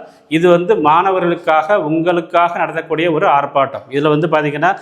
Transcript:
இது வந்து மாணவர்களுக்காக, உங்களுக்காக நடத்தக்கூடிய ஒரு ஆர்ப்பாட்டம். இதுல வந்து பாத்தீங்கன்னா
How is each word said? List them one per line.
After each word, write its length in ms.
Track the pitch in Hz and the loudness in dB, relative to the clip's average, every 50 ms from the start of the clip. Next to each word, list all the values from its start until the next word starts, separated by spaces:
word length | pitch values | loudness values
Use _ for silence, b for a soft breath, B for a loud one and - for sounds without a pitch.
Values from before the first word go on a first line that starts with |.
| - B B B B | -14 B B B B
இது 180 | B 147 160 175 180 | B -2 2 4 4
வந்து 240 | 175 170 175 180 220 | 4 4 2 0 0
மாணவர்களுக்காக, 1000 | 202 151 147 156 170 190 196 185 185 175 175 170 170 - 170 156 156 151 156 208 202 127 147 | 2 2 2 2 2 2 0 0 0 0 -2 -2 -2 0 0 0 2 2 0 0 0 0 -2
உங்களுக்காக 680 | 160 165 160 180 175 175 175 - - 170 170 170 175 | -2 -2 0 0 -2 -2 -2 -2 0 0 0 0 -2
நடத்தக்கூடிய 500 | 202 165 156 156 160 160 156 160 151 165 175 156 | -4 -6 -4 -6 -6 -6 -4 -4 -2 -2 0 0
ஒரு 80 | 151 202 | 0 2
ஆர்ப்பாட்டம். 580 | 180 147 139 139 135 - 143 135 - - 104 - 120 | 2 2 2 0 0 0 0 -2 -2 -4 -10 -10 -6
இதுல 200 | 127 143 147 156 151 | -4 -2 0 0 0
வந்து 140 | 151 165 | 0 0
பாத்தீங்கன்னா 440 | 165 160 156 151 151 143 147 156 180 196 B | 0 0 0 0 -2 -2 -2 -2 -2 -2 B